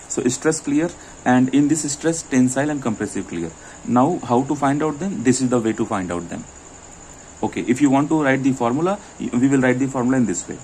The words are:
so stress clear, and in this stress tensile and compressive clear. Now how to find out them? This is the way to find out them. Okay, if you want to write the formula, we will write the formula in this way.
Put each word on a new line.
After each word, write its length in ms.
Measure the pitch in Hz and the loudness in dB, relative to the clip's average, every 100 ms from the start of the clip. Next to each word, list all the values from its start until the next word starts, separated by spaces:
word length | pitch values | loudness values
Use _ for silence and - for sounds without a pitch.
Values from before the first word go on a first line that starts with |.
| - | -10
so 120 | - 123 | -2 0
stress 320 | 127 156 156 | 0 0 -2
clear, 300 | - 143 170 - - - | 0 0 0 -4 -20 -6
and 240 | - 127 131 139 | 2 4 4 4
in 140 | 147 | 2
this 200 | 160 147 | 2 -2
stress 320 | - 156 165 | -4 -2 -2
tensile 460 | - 135 127 135 147 | 0 2 2 2 -2
and 120 | 147 | -2
compressive 460 | 127 107 104 - 90 | -4 -4 -4 -6 -8
clear. 220 | 85 82 80 - - - | -6 -8 -10 -20 -14 -2
Now 320 | 120 135 175 | 2 2 2
how 240 | - 120 | 0 0
to 120 | 139 151 | 0 0
find 280 | 139 143 | 0 0
out 160 | 156 147 | -2 -2
them? 240 | 190 190 | -6 -2
This 160 | 117 123 | 2 2
is 100 | 127 | 2
the 100 | 123 | 0
way 120 | 110 | 0
to 140 | 107 110 | -2 -2
find 260 | 104 90 | -4 -4
out 160 | 87 87 | -6 -6
them. 160 | - - - - - - - - - - - | -12 -14 -18 -20 -20 -20 -20 -20 -20 -20 -8
Okay, 200 | - - | -8 -4
if 200 | 87 131 | -2 2
you 80 | 143 | 4
want 200 | 131 147 | 4 2
to 120 | 160 | 2
write 220 | 143 131 | 2 2
the 80 | 135 | 0
formula, 480 | 127 117 131 175 202 - - | 0 0 0 0 -2 -8 -10
we 280 | 110 123 135 | -4 0 2
will 140 | 135 | 4
write 180 | 127 123 | 2 2
the 80 | 135 | 0
formula 300 | 135 120 131 | -2 0 2
in 80 | 113 | 0
this 220 | 90 - | -2 -6
way. 100 | - | -12